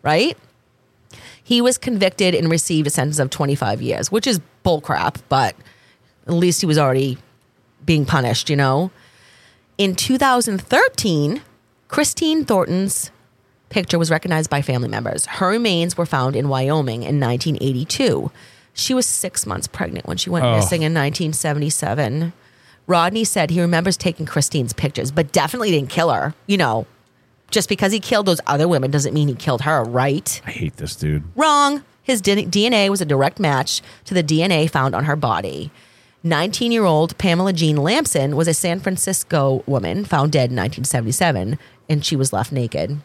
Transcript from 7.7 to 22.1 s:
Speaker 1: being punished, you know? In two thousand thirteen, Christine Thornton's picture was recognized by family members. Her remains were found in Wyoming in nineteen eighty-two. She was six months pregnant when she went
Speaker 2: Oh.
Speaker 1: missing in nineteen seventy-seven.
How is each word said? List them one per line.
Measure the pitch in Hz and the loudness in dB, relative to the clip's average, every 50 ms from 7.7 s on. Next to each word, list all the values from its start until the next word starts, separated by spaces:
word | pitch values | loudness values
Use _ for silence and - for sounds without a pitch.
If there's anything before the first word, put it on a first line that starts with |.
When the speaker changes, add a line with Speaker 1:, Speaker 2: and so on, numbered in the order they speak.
| _ _ 143 | _ _ 0
Speaker 1:
being | 160 165 151 139 | 2 2 2 2
punished, | 135 - 139 127 117 113 - - - | 2 2 2 2 2 0 -2 -2 0
you | 147 | 0
know? | 143 139 135 131 143 180 185 _ - - _ _ _ _ - - _ _ - _ _ _ _ _ - | 2 2 2 2 0 0 -2 _ -14 -20 _ _ _ _ -20 -20 _ _ -20 _ _ _ _ _ 0
In | 202 190 180 | 0 0 0
two | - - - 254 254 | -2 0 0 2 2
thousand | 277 269 254 247 233 233 196 190 | 4 4 4 2 2 0 -2 -4
thirteen, | - - - 277 480 523 - - - 214 165 151 147 143 208 285 - - _ _ _ _ _ _ _ _ | -2 2 4 4 4 2 0 -2 -2 0 2 2 2 0 -2 -4 -8 -16 _ _ _ _ _ _ _ _
Christine | - - 294 - - - 339 311 320 320 285 | -2 0 0 0 0 0 0 0 2 0 0
Thornton's | - 226 190 180 - 180 185 190 196 - - - - _ _ _ _ _ _ _ _ _ _ _ _ | 2 2 2 2 2 0 -2 0 -2 -2 -4 -6 -8 _ _ _ _ _ _ _ _ _ _ _ _
picture | - 214 175 - - 170 | -4 -4 -2 0 0 0
was | 170 156 | 2 2
recognized | 165 160 - 180 165 156 156 - | 0 0 0 0 0 0 0 0
by | 143 143 | -2 -2
family | 139 - 127 123 123 107 | 0 0 -2 -2 -2 -4
members. | 107 107 117 - - - - | -4 -4 -4 -4 -4 -4 -6
Her | - - - 190 180 | -6 -4 -2 0 0
remains | 208 233 240 214 185 170 170 175 - | 0 0 0 0 2 0 0 -2 -2
were | - 170 | -4 -2
found | - - 139 127 131 143 | -2 0 0 0 0 0
in | - 139 143 | 0 0 0
Wyoming | 135 131 131 135 151 156 143 127 110 117 113 | 0 0 0 0 0 0 0 -2 -4 -6 -4
in | - 147 143 | -2 0 0
nineteen | 135 117 123 123 - 165 143 - | 2 0 0 0 -2 -2 -2 -2
eighty-two. | - 135 135 123 160 - - - 269 226 - 69 - - _ - - - - - _ _ | -2 -2 -2 -2 -4 -4 -2 0 2 2 2 0 -2 -6 _ -12 -20 -20 -20 -20 _ _
She | _ - - - 254 | _ -8 -4 0 0
was | 254 247 | 0 0
six | - - - - 180 - - - | 0 -2 -4 -6 -6 -6 -6 -6
months | - - - - - | -4 -6 -6 -6 -8
pregnant | - - - - - - - | -6 -6 -6 -6 -6 -10 -8
when | - 170 | -6 -6
she | 180 - 180 | -6 -4 -2
went | 175 170 131 | 0 0 2
Speaker 2:
Oh. | 123 113 | 2 4
Speaker 1:
missing | 107 101 - 180 165 | 2 2 2 0 0
in | 160 151 | 0 0
nineteen | 165 160 139 143 147 - 175 156 | 0 0 0 0 -2 -2 -4 -2
seventy-seven. | 156 - - 156 147 147 147 156 151 - - 95 110 147 143 110 | -2 -2 -2 -2 -2 -2 -2 -2 -2 -2 -2 -2 -2 -2 -2 -2